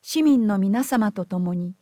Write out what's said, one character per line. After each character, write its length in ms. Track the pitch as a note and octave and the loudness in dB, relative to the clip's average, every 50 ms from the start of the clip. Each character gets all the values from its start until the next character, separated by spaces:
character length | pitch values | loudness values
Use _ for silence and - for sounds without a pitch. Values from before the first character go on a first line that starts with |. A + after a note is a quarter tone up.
市 240 | _ - - D#4 D#4 | _ -6 -2 0 4
民 240 | D4+ C#4 B3 A3+ G#3+ | 4 4 4 4 2
の 100 | G#3 G3 | 2 0
皆 240 | F#3+ G3 G3+ A#3+ C4 | 0 0 0 0 0
様 300 | - C#4 A#3 A3 G#3 G#3 | 0 0 0 0 0 -2
と 120 | G3+ F3+ | -4 -8
共 300 | - F#3+ F3+ F3+ F3 F3+ | -6 -4 -4 -2 -2 -4
に 220 | F3 F3 F3+ F#3 _ | -4 -6 -8 -10 _